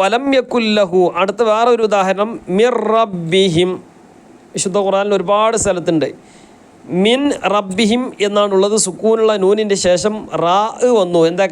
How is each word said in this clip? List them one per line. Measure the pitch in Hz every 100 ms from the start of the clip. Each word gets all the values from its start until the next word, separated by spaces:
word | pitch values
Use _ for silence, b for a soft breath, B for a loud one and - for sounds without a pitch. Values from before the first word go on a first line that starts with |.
വലം | 190 233 277 269
യകുല്ലഹു. | 247 247 220 214 190 185 175 170
അടുത്ത | 190 196 226
വേറെ | 214 233 233
ഒരു | 220
ഉദാഹരണം, | 202 190 185 214 226 - 185
മിർ | 240 240 214 220
റബ്ബിഹിം. | 220 180 165 190 196 160 185 180 - - - - - - -
വിശുദ്ധ | 185 196 196 196
ഖുർആനിൽ | 190 202 196
ഒരുപാട് | 180 202 220 226
സ്ഥലത്തുണ്ട്. | 202 180 160 160 131 - B B B B B - - 175 202
മിൻ | 254 285 - 185 202
റബ്ബിഹിം | 196 185 214 226 254 - 202
എന്നാണുള്ളത്. | 202 208 190 202 214 196
സുക്കൂനുള്ള | 165 214 226 220 208
നൂനിൻ്റെ | 185 208 214 196 180
ശേഷം | 180 208 214 220 160
റാ | 170 190 220 - 247 233
വന്നു. | 180 175 165
എന്താ | 175 190